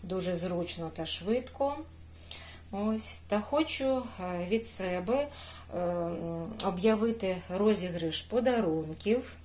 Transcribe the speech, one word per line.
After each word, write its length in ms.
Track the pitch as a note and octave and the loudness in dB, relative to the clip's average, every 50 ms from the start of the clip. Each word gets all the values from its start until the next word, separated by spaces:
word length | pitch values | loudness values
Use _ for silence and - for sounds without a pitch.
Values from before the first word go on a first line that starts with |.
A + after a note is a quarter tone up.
| - | -6
Дуже 320 | E3+ F#3 F#3 E3+ F3 F3+ | -4 -4 -2 -2 0 0
зручно 560 | E3+ E3+ F#3 F3+ F3 F3 E3+ - F3 E3 D#3+ - | 0 0 0 -2 -4 -4 -4 -6 -6 -6 -8 -8
та 100 | - D#3+ | -8 -6
швидко. 720 | D#3+ - - E3+ F#3+ A3+ B3+ B3+ - - - C#4 C#4 C#4+ D4+ D#4 - - - - - - - - - - - - - - - - - | -6 -6 -6 -2 -2 -2 -2 -2 -6 -4 -2 -2 -2 -2 -4 -10 -14 -14 -18 -18 -18 -16 -16 -14 -12 -12 -12 -12 -14 -16 -16 -14 -10
Ось. 500 | - G3 G#3 G#3+ A3 A3 G#3+ - - - - - | -6 -4 -2 -2 -2 -2 -2 -2 -2 -2 0 0
Та 140 | G3+ G#3 | 0 0
хочу, 600 | G#3 - - D4 D#4 D4+ - - C4+ C4 C4 C4 B3 A3+ - - | 0 0 0 0 0 0 -2 -2 0 2 2 0 -2 -6 -8 -8
е, 260 | F#3 F3+ F3+ F3 F3 F3 | -6 -4 -4 -4 -2 0
від 180 | G#3 A3+ A3+ - | 0 6 10 10
себе, 600 | - - F#3+ F#3 F3+ F3+ F3+ F3+ A#3+ C#4 D4 D4 - - - - - - - - - | 10 10 8 4 0 -2 0 0 0 0 0 -2 -6 -12 -12 -12 -12 -14 -14 -8 -4
е, 60 | F3+ F3 F3 F3 F3 E3+ E3+ F3 F3 E3+ E3+ E3 E3 E3 D#3+ - - - | -2 -2 0 0 0 -2 -2 -4 -4 -6 -6 -6 -6 -6 -8 -6 -2 -2
об'явити 800 | G3 F#3 F3+ F3+ A3 A3 G#3 A3 A#3 A3+ A3+ - F#3+ F#3 F3 - - | -2 -2 2 4 4 4 4 2 0 0 0 -2 -2 -2 -4 -4 -6
розіграш 720 | F3+ F#3+ G#3 G#3+ G#3+ F3+ F3+ F3+ F3 F3 E3 D#3+ D#3 - | -2 2 4 4 4 4 2 -2 -2 -2 -2 -2 -2 -2
подарунків. 1120 | - - - A#3+ A#3+ C4 B3 A#3 G#3+ E3+ D#3 D#3+ D#3 D#3 D#3 - - G3+ A3 B3+ C4 - - - - | -4 0 0 2 2 4 4 4 2 2 2 0 -2 -4 -8 -4 0 2 2 2 0 -4 -12 -16 -18